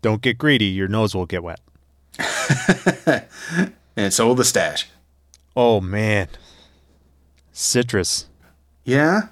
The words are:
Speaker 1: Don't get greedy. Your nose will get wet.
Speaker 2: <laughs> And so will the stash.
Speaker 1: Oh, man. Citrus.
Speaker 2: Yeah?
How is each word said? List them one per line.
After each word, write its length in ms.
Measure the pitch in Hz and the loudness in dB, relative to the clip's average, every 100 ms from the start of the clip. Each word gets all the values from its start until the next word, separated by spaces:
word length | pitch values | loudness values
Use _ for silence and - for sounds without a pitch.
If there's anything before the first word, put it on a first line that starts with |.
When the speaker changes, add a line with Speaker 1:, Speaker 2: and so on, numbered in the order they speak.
Speaker 1:
Don't 200 | 110 107 | 0 0
get 160 | 123 120 | -2 0
greedy. 280 | 151 135 104 | 2 4 4
Your 200 | 95 95 | 0 -2
nose 260 | 107 107 95 | 0 0 -2
will 100 | 87 | -4
get 160 | 92 | -6
wet. 160 | 85 80 _ _ _ _ _ - | -8 -14 _ _ _ _ _ -8
Speaker 2:
<laughs> 1080 | - - - 131 - - - - - 120 - - - 165 190 - _ - | -6 -4 -2 -2 0 0 0 0 0 0 -4 -18 -6 -2 -2 -6 _ -4
And 160 | 101 | -2
so 140 | 95 117 | 2 2
will 80 | |
the 100 | 127 | 4
stash. 440 | 117 101 82 78 - _ _ _ _ _ _ | 2 2 -2 -4 -10 _ _ _ _ _ _
Speaker 1:
Oh, 260 | - 120 110 | 0 2 2
man. 460 | 92 101 110 104 92 - - - _ _ _ _ _ _ _ _ _ | 0 -2 0 0 -2 -10 -20 -20 _ _ _ _ _ _ _ _ _
Citrus. 760 | - - 123 120 110 87 - - _ _ _ _ _ | -8 -2 0 0 0 -2 -4 -8 _ _ _ _ _
Speaker 2:
Yeah? 440 | - 135 151 202 214 | 0 2 4 2 -2